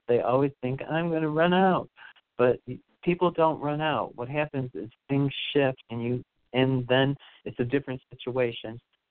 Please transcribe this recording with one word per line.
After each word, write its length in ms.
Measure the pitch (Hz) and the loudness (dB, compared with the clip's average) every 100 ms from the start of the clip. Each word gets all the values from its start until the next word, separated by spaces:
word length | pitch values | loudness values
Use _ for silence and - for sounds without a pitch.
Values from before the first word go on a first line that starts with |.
| - | 0
they 120 | 120 | 2
always 300 | 95 127 139 135 | 2 2 2 -2
think, 200 | 127 135 | -6 -6
"I'm 260 | - 156 170 | -4 -2 -2
gonna 180 | 160 156 | 0 0
run 240 | 151 175 | 2 4
out." 360 | 180 190 170 - - - - _ - | 4 4 2 -2 -14 -20 -20 _ 2
But 220 | 123 117 - 131 - _ | 2 2 -4 -12 -14 _
people 280 | - 175 180 | -2 2 0
don't 280 | 165 160 147 | 2 2 2
run 200 | 143 147 | -2 -2
out. 340 | 156 131 95 - | 0 -2 -4 -6
What 140 | 120 | -6
happens 400 | 147 151 139 127 - | -4 -4 -4 -6 -8
is 140 | 110 - - | -12 -14 -2
things 240 | 139 139 - - | 0 0 -2 -2
shift, 280 | - 113 127 _ | 0 2 -2 _
and 140 | 117 | -6
you, 200 | 117 123 - _ _ | -4 -4 -6 _ _
and 320 | 123 131 131 123 | 0 2 2 2
then 280 | 127 135 143 - - - | 4 4 0 -8 -16 -12
it's 140 | - | -4
a 60 | 123 | -2
different 360 | 135 139 127 - | -2 -4 -10 -14
situation, 680 | 127 - 123 120 113 110 120 - _ _ | -12 -6 -2 -2 -4 -12 -14 -18 _ _